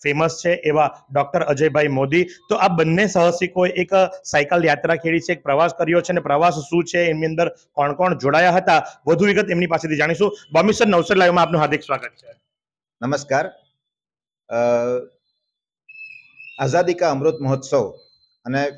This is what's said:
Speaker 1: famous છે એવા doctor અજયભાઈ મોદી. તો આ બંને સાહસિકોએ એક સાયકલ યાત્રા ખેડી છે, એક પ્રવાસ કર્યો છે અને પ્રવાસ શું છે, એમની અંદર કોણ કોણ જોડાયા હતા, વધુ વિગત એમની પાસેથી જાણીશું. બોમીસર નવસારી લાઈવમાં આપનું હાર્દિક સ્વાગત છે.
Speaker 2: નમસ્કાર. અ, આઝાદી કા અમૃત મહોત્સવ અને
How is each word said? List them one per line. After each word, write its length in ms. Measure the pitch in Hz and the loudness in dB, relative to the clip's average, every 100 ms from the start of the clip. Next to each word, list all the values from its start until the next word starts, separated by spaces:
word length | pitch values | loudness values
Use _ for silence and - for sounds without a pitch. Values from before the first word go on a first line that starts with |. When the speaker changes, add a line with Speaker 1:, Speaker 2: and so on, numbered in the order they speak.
Speaker 1:
famous 380 | 143 143 165 160 175 | -4 0 -2 -2 -2
છે 60 | |
એવા 520 | 175 151 151 143 - - | -2 0 2 0 -2 -6
doctor 320 | 139 143 170 | -4 -2 -2
અજયભાઈ 440 | 147 139 156 147 147 | -2 0 2 2 0
મોદી. 360 | 135 139 170 | 0 0 0
તો 320 | 175 - - - | -2 -6 -4 0
આ 120 | 196 | 2
બંને 400 | 165 160 170 208 | 2 0 2 2
સાહસિકોએ 640 | 185 170 175 175 180 180 | 2 2 0 -4 0 -2
એક 200 | 180 180 190 180 - | -2 0 2 2 -2
સાયકલ 420 | - 147 147 175 160 | -4 -2 0 2 2
યાત્રા 300 | 143 165 165 | 0 0 -2
ખેડી 240 | 165 165 | 0 -2
છે, 120 | - | -2
એક 120 | - | -6
પ્રવાસ 300 | 143 143 165 | -2 0 0
કર્યો 280 | 165 160 175 | 0 0 0
છે 80 | 175 | 0
અને 120 | 175 | -4
પ્રવાસ 320 | 147 143 175 | 0 2 2
શું 300 | 151 135 170 | 0 -2 -2
છે, 160 | 170 175 | 0 0
એમની 260 | 170 156 160 | 0 0 -2
અંદર 240 | 160 165 - _ | -2 -4 -6 _
કોણ 220 | - 143 | -4 -2
કોણ 240 | 143 185 143 | 0 -2 0
જોડાયા 340 | 135 151 180 | 0 2 4
હતા, 340 | 180 180 160 - - 147 | 2 2 2 0 -6 0
વધુ 180 | 160 202 | 2 2
વિગત 240 | 202 202 | 2 0
એમની 180 | 170 175 | -2 -2
પાસેથી 300 | 165 165 151 | -2 -2 -2
જાણીશું. 400 | 151 165 208 - - | -2 0 -2 -4 -2
બોમીસર 340 | 151 202 220 214 | 0 2 2 2
નવસારી 320 | 175 165 196 | 2 2 2
લાઈવમાં 220 | 175 175 | 4 4
આપનું 180 | 160 165 | 2 2
હાર્દિક 240 | 147 151 | 0 -2
સ્વાગત 260 | - 135 120 | -4 -8 -8
છે. 260 | _ - - _ _ _ _ _ - | _ -20 -20 _ _ _ _ _ -10
Speaker 2:
નમસ્કાર. 460 | 123 143 - 135 175 - _ _ _ _ _ _ _ _ - | -6 -6 -2 -4 -4 -10 _ _ _ _ _ _ _ _ -8
અ, 80 | 117 120 120 120 123 - _ _ _ _ _ _ _ _ - - - _ - - - | -2 0 0 -2 -6 -8 _ _ _ _ _ _ _ _ -20 -20 -20 _ -20 -18 -8
આઝાદી 340 | 135 - 175 | -2 0 0
કા 180 | 175 170 | 0 -2
અમૃત 300 | 135 135 - | 0 -2 -2
મહોત્સવ 580 | 135 135 - 139 98 - _ _ _ _ 120 | -4 -4 -2 -2 -2 -8 _ _ _ _ -8
અને 260 | 139 143 | -4 -4